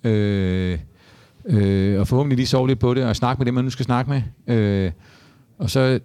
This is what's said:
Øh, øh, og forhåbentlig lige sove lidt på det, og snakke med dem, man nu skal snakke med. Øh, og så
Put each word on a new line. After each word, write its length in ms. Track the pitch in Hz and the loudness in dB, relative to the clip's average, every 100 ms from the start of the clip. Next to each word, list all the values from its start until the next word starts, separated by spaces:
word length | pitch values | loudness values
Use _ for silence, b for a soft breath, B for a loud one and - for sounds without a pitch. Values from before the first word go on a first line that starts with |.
| 117 | 2
Øh, 720 | 107 104 101 92 92 92 87 - b b b b b | 2 2 0 0 0 -2 -4 -8 b b b b b
øh, 560 | 226 117 98 98 98 98 | -2 2 2 2 2 0
og 80 | 98 | 2
forhåbentlig 280 | 127 143 127 | 0 2 0
lige 100 | 127 | 0
sove 220 | 131 127 | 0 2
lidt 100 | 127 | 2
på 160 | 127 | 0
det, 100 | 127 | 0
og 120 | 127 107 | 0 0
snakke 240 | 123 131 | -2 0
med 60 | 123 | -2
dem, 80 | |
man 100 | 123 | 0
nu 60 | 127 | -2
skal 140 | 127 | -4
snakke 260 | 131 123 131 | -2 -2 -2
med. 120 | 139 113 - - 117 | -4 -4 -10 -2 0
Øh, 340 | 104 98 92 82 B B B B B _ | 2 0 -2 -6 B B B B B _
og 120 | - | -4
så 300 | 135 131 127 | 0 0 0